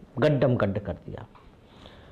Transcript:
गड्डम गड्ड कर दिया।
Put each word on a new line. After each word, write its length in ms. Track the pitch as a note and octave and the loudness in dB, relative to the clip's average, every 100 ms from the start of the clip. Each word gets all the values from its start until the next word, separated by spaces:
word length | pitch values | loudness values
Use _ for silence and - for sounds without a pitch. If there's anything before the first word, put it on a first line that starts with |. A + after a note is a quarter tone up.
| - B2 | -12 0
गड्डम 360 | D3+ C#3 C3+ B2 | 2 4 2 2
गड्ड 240 | G2+ G2 | 0 -2
कर 140 | F#2+ | -6
दिया। 340 | F2 - - - - - - - - - - - | -8 -12 -14 -16 -20 -20 -20 -20 -20 -20 -20 -20